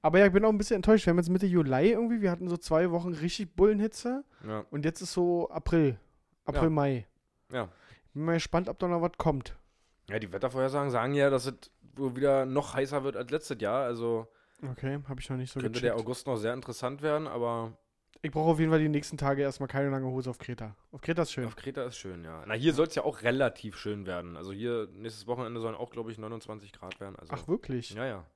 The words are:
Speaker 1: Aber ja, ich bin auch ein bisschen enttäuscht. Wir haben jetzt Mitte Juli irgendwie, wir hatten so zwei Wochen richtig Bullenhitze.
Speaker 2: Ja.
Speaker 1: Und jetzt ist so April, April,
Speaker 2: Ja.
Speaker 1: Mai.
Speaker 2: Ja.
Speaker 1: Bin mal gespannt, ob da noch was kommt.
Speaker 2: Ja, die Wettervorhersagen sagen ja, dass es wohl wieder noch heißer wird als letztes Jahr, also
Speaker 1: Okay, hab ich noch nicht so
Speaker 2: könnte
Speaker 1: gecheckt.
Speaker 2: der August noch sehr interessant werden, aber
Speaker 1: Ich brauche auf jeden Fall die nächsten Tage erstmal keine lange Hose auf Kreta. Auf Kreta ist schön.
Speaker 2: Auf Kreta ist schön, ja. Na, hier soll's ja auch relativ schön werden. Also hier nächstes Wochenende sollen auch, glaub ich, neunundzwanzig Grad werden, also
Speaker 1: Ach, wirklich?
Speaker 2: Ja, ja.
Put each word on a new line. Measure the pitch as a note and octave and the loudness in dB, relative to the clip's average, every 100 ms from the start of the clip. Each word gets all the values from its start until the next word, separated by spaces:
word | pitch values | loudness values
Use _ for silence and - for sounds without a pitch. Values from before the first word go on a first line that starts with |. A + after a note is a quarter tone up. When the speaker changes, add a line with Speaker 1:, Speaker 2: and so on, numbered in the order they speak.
Speaker 1:
Aber | D#3 F3+ | 6 8
ja, | G3+ | 8
ich | |
bin | F#3+ A3 | 8 6
auch | |
ein | G#3+ | 4
bisschen | G#3 G#3+ | 2 2
enttäuscht. | G3 A3 - | 6 6 8
Wir | |
haben | F3 | 4
jetzt | E3+ | 4
Mitte | F#3 G3 | 2 4
Juli | F3 C#3+ C3 F3+ | 4 4 6 6
irgendwie, | A3 A#3 A#3 | 4 2 2
wir | G3 | 0
hatten | F3 F3+ | 0 -2
so | E3+ | -4
zwei | - D#3+ F3+ | 2 2 4
Wochen | E3+ F3 | 2 -2
richtig | D#3+ E3 - F#3+ E3+ | -4 -4 -4 -8 4
Bullenhitze. | G3+ G#3+ G#3+ - A#3+ C4 C#4+ _ - | 6 6 0 -2 -6 -6 -8 _ -8
Speaker 2:
Ja. | G#2+ - | -8 -6
Speaker 1:
Und | C#3+ D3+ | -2 -2
jetzt | E3 | -4
ist | F#3 | -6
so | - F3 F3 E3+ | 0 2 2 -2
April, | E3 - E3+ D3 A2+ _ _ _ _ - | -4 2 4 4 2 _ _ _ _ -4
April, | C#3 | 2
Speaker 2:
Ja. | E3 | 2
Speaker 1:
Mai. | D#3 C#3+ B2+ G#2 _ _ _ _ | 4 2 0 -6 _ _ _ _
Speaker 2:
Ja. | B2 G2 _ - - _ | -6 -6 _ -20 -20 _
Speaker 1:
Bin | C#3 D#3+ | -6 0
mal | |
gespannt, | E3 - F3 F#3 | 0 2 0 0
ob | - | -4
da | F3+ | 0
noch | F3 | 0
was | E3+ - | 0 0
kommt. | D#3+ C#3+ - - _ _ _ _ - | 0 0 -4 -14 _ _ _ _ -6
Speaker 2:
Ja, | G#2+ | -6
die | G#2 | -4
Wettervorhersagen | F#2+ B2+ B2+ C3 C#3 C#3+ | -4 -2 0 0 0 0
sagen | B2 A#2+ | 0 0
ja, | C#3+ C#3 | 4 4
dass | C3+ B2+ | 4 0
es | B2+ - _ - - | -8 -18 _ -20 -4
wohl | C3+ B2 | -4 2
wieder | C#3 C3+ C3 | 4 4 4
noch | C3+ C#3+ C3+ | 0 0 -2
heißer | C3+ C#3+ | 0 0
wird | C3+ G2+ | -2 -4
als | B2 | -4
letztes | D3+ D#3 A#2+ | -4 -4 -4
Jahr, | G#2 A#2+ | 0 0
also | C3 A#2 A#2 A2+ A2+ _ _ _ C#3 | 0 -2 0 -2 -4 _ _ _ -10
Speaker 1:
Okay, | B2 C3+ C#3 C#3 | -6 -6 -6 -8
hab | C3 | -10
ich | - | -6
noch | C3 | -6
nicht | B2+ | -6
so | C3+ | -4
Speaker 2:
könnte | A2+ A#2 | -4 -2
Speaker 1:
gecheckt. | A#2+ A2+ | 0 0
Speaker 2:
der | |
August | A2 B2 - | -4 -6 -4
noch | A#2+ | -2
sehr | G#2+ | -2
interessant | B2+ B2+ A#2 B2+ C#3+ | -4 -8 -6 -6 -4
werden, | D3+ D3+ D#3 | -2 0 -2
aber | A#2+ A#2+ A#2 A2+ A2+ _ _ _ _ | -4 -2 -2 -6 -10 _ _ _ _
Speaker 1:
Ich | D#3 | -6
brauche | D#3+ D#3+ | 0 2
auf | D#3 | 4
jeden | D#3+ | 4
Fall | D#3+ | 4
die | D3+ | 4
nächsten | D3 D3 D3+ | 0 -2 -4
Tage | C#3 C#3 | 0 2
erstmal | C#3 - C3+ | 0 -2 -4
keine | C#3 C#3 | -2 0
lange | C3+ C3 | -2 -2
Hose | B2+ B2+ | -4 -6
auf | A#2+ | -10
Kreta. | - B2 A2 G#2 _ | -10 -10 -12 -14 _
Auf | C#3+ | -12
Kreta | - E3+ | -4 -2
ist | D#3+ | -2
schön. | - A#2+ | -2 -8
Speaker 2:
Auf | - | -8
Kreta | C3+ C#3 | -10 -8
ist | B2+ A#2 | -8 -10
schön, | F#2+ F2 | -12 -12
ja. | E2 D#2+ F#2+ | -12 -14 -4
Na, | A2 | 2
hier | D3 | 2
soll's | C#3+ E3 - | 4 2 2
ja | |
auch | D3 - | -2 0
relativ | A#2+ B2+ C3 - A2 - | 0 2 2 0 -14 -10
schön | A2 G#2 F#2+ | -8 -6 -6
werden. | F2 F2 E2 | -8 -8 -12
Also | F#2 | -12
hier | G2 A#2+ A#2+ G#2+ | -8 -4 -4 -6
nächstes | F#2+ A2+ G#2 G2+ | -10 -14 -14 -8
Wochenende | A#2+ A#2 A#2 | -8 -6 -6
sollen | A2+ F#2+ | -8 -6
auch, | A#2+ | -10
glaub | - A2+ | -8 -10
ich, | A2 | -10
neunundzwanzig | G#2+ A2+ A2 G#2+ G2+ | -10 -12 -12 -14 -16
Grad | - F2+ F#2+ | -16 -16 -12
werden, | G2 F#2+ | -14 -16
also | D#2+ B2 | -12 -12
Speaker 1:
Ach, | - | -4
wirklich? | F3+ - B2+ A#2 | -6 -4 -8 -6
Speaker 2:
Ja, | G#2 C3 | -8 -8
ja. | G2+ E2 | -8 -14